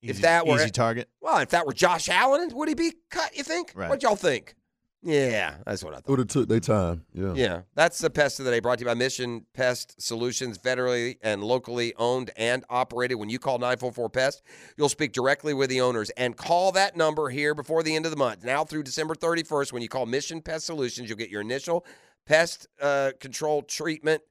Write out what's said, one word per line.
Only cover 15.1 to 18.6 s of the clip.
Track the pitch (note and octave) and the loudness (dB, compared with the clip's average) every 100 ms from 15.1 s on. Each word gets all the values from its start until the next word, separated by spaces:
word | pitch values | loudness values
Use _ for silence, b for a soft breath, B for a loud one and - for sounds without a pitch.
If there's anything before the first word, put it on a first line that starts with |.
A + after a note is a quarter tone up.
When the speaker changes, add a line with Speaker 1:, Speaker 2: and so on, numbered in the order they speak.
Speaker 1:
directly | G2+ B2+ C#3+ D3+ | 0 0 0 0
with | C#3 C3+ | 0 0
the | B2+ | 2
owners. | B2+ A#2+ G#2 | 2 0 -4
And | A#2 B2 A#2 | -2 -4 -4
call | - E3+ F#3+ | 0 2 2
that | F#3 G3 E3+ | 2 0 2
number | D#3+ D#3 D3 | 0 2 -2
here | B2+ D3 | 0 -2
before | D3+ C#3+ D#3+ | -2 -2 -2
the | D#3+ D#3 | 0 0
end | |
of | D#3+ | -2
the | D3+ | 0
month. | C3 G#2 | -2 -2
Now | A2 C#3 | -4 -2